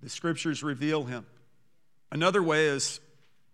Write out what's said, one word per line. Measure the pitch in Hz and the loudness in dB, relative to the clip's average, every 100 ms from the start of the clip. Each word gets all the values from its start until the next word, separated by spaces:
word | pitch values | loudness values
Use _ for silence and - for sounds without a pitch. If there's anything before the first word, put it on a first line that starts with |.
The | 127 | -14
scriptures | - 170 151 165 147 | -6 -4 -2 -2 -4
reveal | 147 131 147 156 123 | -4 -2 0 0 -2
him. | 123 104 - - _ - _ _ _ - | -8 -12 -20 -20 _ -20 _ _ _ -8
Another | 151 175 202 | 2 4 4
way | 165 156 156 | 4 4 4
is | 139 - - - - - _ _ | 2 -2 -6 -16 -20 -20 _ _